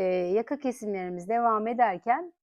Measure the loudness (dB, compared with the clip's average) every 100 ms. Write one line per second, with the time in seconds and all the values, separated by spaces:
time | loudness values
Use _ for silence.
0 | 2 2 2 0 0 -4 -4 -4 -4 -4
1 | -4 -6 -2 0 2 2 0 2 2 2
2 | 0 -2 -2 _